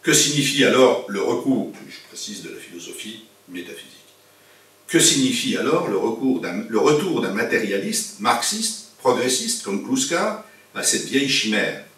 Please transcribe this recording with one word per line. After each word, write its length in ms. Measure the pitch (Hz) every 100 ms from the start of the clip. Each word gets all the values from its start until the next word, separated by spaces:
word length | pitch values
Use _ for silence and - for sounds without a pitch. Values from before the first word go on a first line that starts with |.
Que 100 | -
signifie 500 | 147 139 147 127 139
alors 420 | 117 131 127 - 104
le 140 | 101
recours, 520 | - - 139 120 90 - -
je 180 | - -
précise 340 | - - 95
de 60 | 82
la 100 | 76
philosophie 640 | - 85 80 - 104 - - _ -
métaphysique, 400 | 90 87 85 - - - _ _ _ - - _ _ -
que 120 | 165
signifie 580 | - 139 127 - - -
alors 300 | - 160 -
le 100 | -
recours 420 | - 113 131 -
d'un, 260 | 85 95 113
le 80 | 220
retour 440 | 120 151 190 131
d'un 100 | 101
matérialiste, 880 | 101 113 - 104 98 214 - - -
marxiste, 720 | 226 233 - 220 226 - - -
progressiste 640 | 131 120 127 120 113 -
comme 200 | 104 98
Kluskar 600 | - 131 - 170 214 208 - - _ -
à 80 |
cette 220 | - - -
vieille 240 | 135 139
chimère ? 540 | - 110 104 120 - -